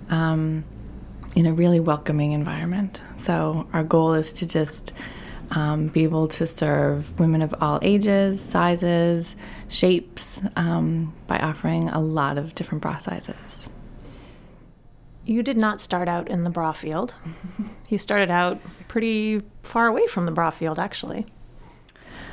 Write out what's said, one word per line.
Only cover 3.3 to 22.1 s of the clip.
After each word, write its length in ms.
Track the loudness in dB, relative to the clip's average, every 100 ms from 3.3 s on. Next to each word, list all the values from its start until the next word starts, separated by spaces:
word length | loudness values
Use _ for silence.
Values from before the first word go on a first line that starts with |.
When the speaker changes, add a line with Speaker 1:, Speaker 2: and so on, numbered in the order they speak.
| 0 0 -2 -2
Speaker 1:
our 100 | -2
goal 300 | 4 4 4
is 180 | 2 0
to 140 | -4 0
just, 460 | 0 0 -2 -8 -12 -14 -14 -14 -14 -4
um, 360 | 0 0 0 2
be 160 | 2
able 240 | 2 4 0
to 180 | 0 -2
serve 720 | 0 2 4 4 2 -4 2
women 220 | 4 4
of 140 | 2 0
all 200 | 0 2
ages, 580 | 4 4 4 4 4 2
sizes, 960 | 0 2 4 4 4 4 4 2 -2 -8 -14 -14 -4
shapes, 720 | 2 4 4 0 -4 -2 -2 -2 0
um, 580 | 0 2 2 0 -2 -6 -6
by 140 | -4
offering 500 | -2 -2 0 0 0
a 100 | 0
lot 380 | 0 0 0 -2
of 160 | -6
different 300 | -8 -6 -4
bra 140 | -4 -6
sizes. 720 | -6 -8 -8 -12 -12 -12 -14 -16 -18 -18 -18 -18 -20 -20 -20 -20 -20 -20 -20 -20 -20 -14 -2
Speaker 2:
You 160 | 0
did 160 | 2 2
not 220 | 2 0
start 280 | -4 -2 0
out 200 | -2 -2
in 140 | -2
the 60 | -2
bra 200 | 0 -2
field. 440 | -2 -4 -4 -4 -8
<laughs> 60 | -14 -14 -14 -10 -10 -10 -4
You 100 | -4
started 320 | 0 2 4
out 280 | 4 2 0 -10 -18 -4
pretty 560 | -2 0 0 0 -2 -4 -14
far 240 | -4 2 4
away 220 | 4 2
from 180 | 2 0
the 60 |
bra 180 | 2 0
field, 300 | 0 -4 -2
actually. 480 | -4 -6 -8 -8 -8 -12 -20 -20 -20 -20 -20 -20 -20